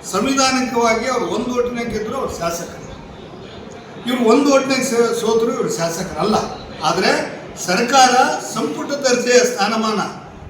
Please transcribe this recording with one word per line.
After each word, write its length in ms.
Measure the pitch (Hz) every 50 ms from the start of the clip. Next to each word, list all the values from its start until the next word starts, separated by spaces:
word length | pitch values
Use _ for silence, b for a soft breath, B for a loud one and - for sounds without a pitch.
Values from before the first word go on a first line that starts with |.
| - -
ಸಂವಿಧಾನಿಕವಾಗಿ 960 | - 196 220 269 269 269 262 262 262 254 247 233 - 233 233 226 226 - 240 262
ಅವ್ರು 180 | 254 233 185
ಒಂದು 280 | 175 180 - 240 240 247
ಓಟಿನಾಗ 320 | 247 233 - 240 233 233
ಗೆದ್ರು, 320 | - 202 214 208 226 240 277
ಅವ್ರು 220 | - - - -
ಶಾಸಕರು. 500 | 165 170 170 - 170 - - - - - - - - - - - - - - - - - - - - - - - - - - - - 233
ಇವ್ರು 200 | 254 247 247 220
ಒಂದು 240 | 233 285 285 285 269
ಓಟಿನಾಗ 260 | 269 254 262 269 247
ಸೇ-, 420 | - - 233 233 233 226 - -
ಸೋತರು, 320 | 208 214 214 226 226 254 262
ಇವ್ರು 240 | 254 190 165 - -
ಶಾಸಕರಲ್ಲ. 580 | 170 170 165 190 180 - - - 170 208 220 202 - - - - - - - - -
ಆದ್ರೆ 560 | 156 165 180 202 247 285 311 302 - - - - - - - -
ಸರ್ಕಾರ 440 | - 180 196 240 240 277 269 254 254 247 254 262 254 247 - - - -
ಸಂಪುಟ 380 | 220 247 - - - 294 247
ದರ್ಜೆಯ 480 | 285 262 - 254 240 226 226 247 247 247
ಸ್ಥಾನಮಾನ, 600 | 240 - - - 196 208 226 220 214 214 214 196 156 - - - - - - - -